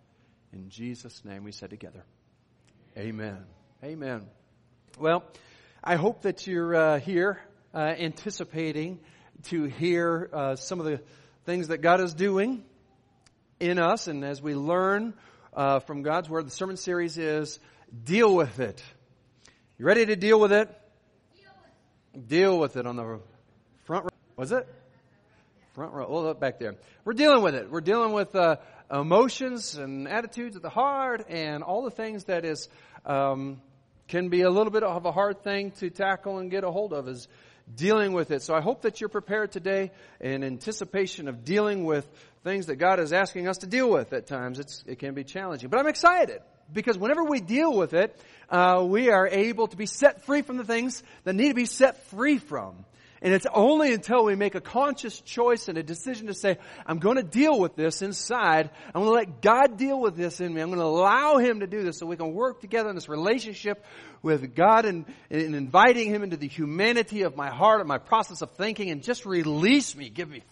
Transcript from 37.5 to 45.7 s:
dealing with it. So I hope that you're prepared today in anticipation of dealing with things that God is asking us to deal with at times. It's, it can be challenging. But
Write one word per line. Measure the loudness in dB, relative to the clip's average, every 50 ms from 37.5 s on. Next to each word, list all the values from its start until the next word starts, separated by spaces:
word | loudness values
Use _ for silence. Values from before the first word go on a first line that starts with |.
| _ _ _ -20 -8
dealing | -2 2 2 4 4 4 2 0
with | 0 0 -2 -2
it. | -4 -2
So | 0 0
I | 0
hope | 0 0 -4 -2 -2
that | -4 -4 -4
you're | -8 -6
prepared | -6 -8 -6 -4 -4 -4 -4 -4 -6
today | -6 -4 -2 -2 -2 -2 -4 -8 -14 -20 -20 -16 _
in | -8 -6 -6 -4 -6
anticipation | -6 -8 -8 -10 -10 -10 -8 -10 -6 -4 -4 -2 -4 -4 -8 -10 -10
of | -10 -10 -6
dealing | -2 0 0 0 0 -2 -2 -2
with | -2 -2 -2 -4 -6 _ -20 -20 -20 _ _ _
things | -6 -6 -6 -6
that | -6 -4
God | 0 2 2 4 2
is | 2 2 2
asking | 0 0 0 -2 -6 -6
us | -6 -6 -6
to | -6 -4
deal | 0 0 2 4
with | 2 2 0 -2 -6
at | -8 -6
times. | -6 -8 -8 -6 -8 -8 -10
It's, | -12 -14 -16 -16 -14 -14
it | -12 -10
can | -10 -10 -10
be | -10 -12
challenging. | -10 -10 -10 -8 -8 -8 -10 -6
But | -2